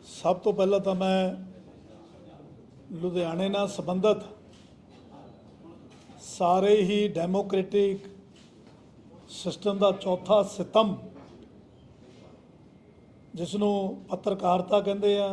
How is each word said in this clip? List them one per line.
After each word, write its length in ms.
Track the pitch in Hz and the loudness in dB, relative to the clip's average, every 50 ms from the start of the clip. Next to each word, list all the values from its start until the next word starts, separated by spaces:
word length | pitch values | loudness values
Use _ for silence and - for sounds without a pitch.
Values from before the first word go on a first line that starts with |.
| - | -20
ਸਭ 340 | - - - - 170 185 185 | -20 -20 -4 0 0 0 0
ਤੋਂ 140 | - 220 202 | 0 -2 0
ਪਹਿਲਾਂ 260 | - 190 190 196 196 | 2 2 2 2 2
ਤਾਂ 140 | 190 196 190 | 2 0 -2
ਮੈਂ 400 | 185 190 190 190 190 185 185 185 - - - - - - - - - - - - - - - - - - - - - - - - - - - - - - - 196 | 0 0 2 2 2 2 0 -4 -6 -14 -16 -18 -20 -20 -20 -20 -20 -20 -20 -20 -20 -20 -20 -20 -20 -20 -20 -20 -20 -20 -20 -20 -20 -20 -20 -20 -20 -18 -14 -10
ਲੁਧਿਆਣੇ 560 | 160 170 180 170 180 175 165 165 175 190 196 | -6 -6 -4 -2 -2 -2 -2 -2 -2 -2 -2
ਨਾਲ 200 | 196 202 202 196 | 0 0 -2 -2
ਸੰਬੰਧਿਤ 540 | 196 - 170 160 180 185 185 214 202 202 - - - - - - - - - - - - - - - - - - - - - - - - - - - - - - - - - - - - - - - - | -4 -8 -6 -4 -2 0 2 2 2 2 -2 -14 -18 -20 -20 -20 -20 -20 -20 -20 -20 -20 -20 -20 -20 -20 -20 -20 -20 -20 -20 -20 -20 -20 -20 -20 -20 -20 -20 -20 -20 -20 -20 -20 -20 -20 -20 -20 -20 -20
ਸਾਰੇ 540 | - - - - 185 170 180 190 185 202 208 214 196 | -18 -18 -6 -2 2 2 4 4 6 6 4 4 4
ਹੀ 140 | 180 208 208 208 208 | 2 2 0 0 0
ਡੈਮੋਕ੍ਰੈਟਿਕ 1000 | - 165 170 175 185 196 202 196 196 190 185 190 - 202 202 202 196 196 - - - - - - - - - - - - - - - - - - - - - - - - - - - | 0 -2 -2 0 0 -2 0 0 -2 -2 -2 0 0 2 2 2 0 -4 -8 -16 -20 -20 -20 -20 -20 -20 -20 -20 -20 -20 -20 -20 -20 -20 -20 -20 -20 -20 -20 -20 -20 -20 -20 -20 -18
ਸਿਸਟਮ 460 | - - 180 170 - - 208 202 196 | -10 -8 -8 -8 -2 -2 -2 0 4
ਦਾ 120 | 202 196 185 | 4 4 2
ਚੌਥਾ 480 | 196 - 196 180 180 - - 208 208 202 196 - | 2 -2 -2 -2 -2 2 4 4 4 4 2 -4
ਸਿਤਮ, 440 | - 180 - - 214 220 208 165 - - - - - - - - - - - - - - - - - - - - - - - - - - - - - - - - - - - - - - - - - - - - - - - - | -8 -8 2 4 4 4 4 0 -6 -10 -16 -20 -20 -20 -20 -20 -20 -20 -20 -20 -20 -20 -20 -20 -20 -20 -20 -20 -20 -20 -20 -20 -20 -20 -20 -20 -20 -20 -20 -20 -20 -20 -20 -20 -20 -20 -20 -20 -20 -20 -20 -20 -20 -20 -18 -10
ਜਿਸ 200 | 160 170 175 - | -10 -8 -6 -2
ਨੂੰ 480 | 202 208 208 202 202 196 196 - - - - | 0 0 0 0 0 -2 -4 -6 -8 -10 -10
ਪੱਤਰਕਾਰਤਾ 720 | - 180 - 208 196 190 202 180 175 185 180 175 - 208 | -10 -4 -2 -2 -2 0 2 2 2 2 2 2 2 2
ਕਹਿੰਦੇ 380 | 202 202 202 202 202 208 202 202 | 2 0 -4 0 2 2 2 2
ਆ 100 | 202 196 | 0 -2